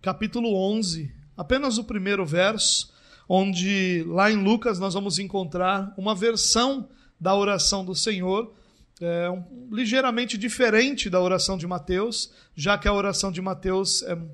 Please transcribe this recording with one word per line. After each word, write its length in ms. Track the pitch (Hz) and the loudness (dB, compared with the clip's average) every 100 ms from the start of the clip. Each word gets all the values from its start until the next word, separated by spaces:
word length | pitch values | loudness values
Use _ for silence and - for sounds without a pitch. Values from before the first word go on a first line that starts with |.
capítulo 520 | 185 - 214 240 233 | -4 -4 -4 -2 0
onze, 580 | 196 190 220 196 165 143 - - - | 0 0 0 -2 -6 -10 -14 -20 -14
apenas 420 | - 262 277 220 | -2 0 2 -2
o 60 | |
primeiro 400 | 226 214 185 202 170 | -4 -4 -2 -2 0
verso, 680 | 170 190 220 - - - _ _ - - | 2 2 2 0 0 -2 _ _ -20 2
onde 760 | 185 196 175 190 196 185 175 165 | 2 4 0 0 2 2 0 0
lá 240 | 170 202 | 2 4
em 120 | 214 | 4
Lucas 360 | 196 226 233 185 | 4 4 2 -2
nós 160 | 196 | -2
vamos 240 | 180 202 175 | -2 -2 -4
encontrar 720 | 196 196 175 175 185 196 196 202 | -2 -4 -4 -2 0 0 -4 -4
uma 180 | 196 | -2
versão 720 | 202 226 220 - 226 247 277 - - _ _ | 2 0 2 2 2 2 0 -6 -16 _ _
da 140 | 175 | 2
oração 500 | 196 202 196 - 196 | 2 2 2 0 0
do 100 | 185 | -4
Senhor, 600 | 175 226 196 185 196 226 - _ _ _ _ | -4 -2 -2 0 -2 -2 -14 _ _ _ _
é, 280 | 170 170 175 | -4 -2 -2
um, 400 | 185 175 247 247 | -4 -10 -18 -8
ligeiramente 680 | 214 226 262 262 233 247 214 | -4 0 2 2 0 -2 -4
diferente 720 | 220 - 247 220 262 277 202 | -6 2 4 6 4 0 0
da 100 | 180 | 2
oração 380 | 180 185 180 185 | 2 2 0 -4
de 80 | 175 | -4
Mateus, 640 | 180 - 185 226 226 - _ _ | -6 -2 0 0 -4 -8 _ _
já 240 | - 160 202 | -6 0 2
que 100 | 202 | 2
a 40 | |
oração 380 | 202 202 - 196 | 2 0 -2 -2
de 120 | 175 | -4
Mateus 600 | 190 185 190 190 190 - | -6 -4 -2 0 0 -2
é 120 | - | -2
um 140 | 170 165 | -8 -8